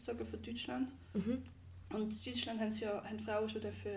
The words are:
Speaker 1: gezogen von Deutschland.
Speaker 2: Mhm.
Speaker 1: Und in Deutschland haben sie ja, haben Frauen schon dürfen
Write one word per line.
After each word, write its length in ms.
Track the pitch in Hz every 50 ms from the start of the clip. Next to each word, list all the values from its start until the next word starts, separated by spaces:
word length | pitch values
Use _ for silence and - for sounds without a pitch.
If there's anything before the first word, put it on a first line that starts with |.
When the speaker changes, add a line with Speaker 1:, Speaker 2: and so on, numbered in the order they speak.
| -
Speaker 1:
gezogen 220 | 247 233 233 220
von 140 | - - 220
Deutschland. 500 | - 233 233 240 - - 247 254 262 254 - - - - -
Speaker 2:
Mhm. 280 | 208 185 220 254 262 - - - - - - - - - -
Speaker 1:
Und 340 | - 214 214 214 214 - -
in 60 | 254
Deutschland 280 | 247 240 - 233 226 220
haben 120 | 220 214
sie 120 | 220 220 226
ja, 180 | 208 208 190 190
haben 140 | 202 214 214
Frauen 280 | 214 220 214 214 220 220
schon 120 | 214 220
dürfen 320 | 214 208 202 - - 208 202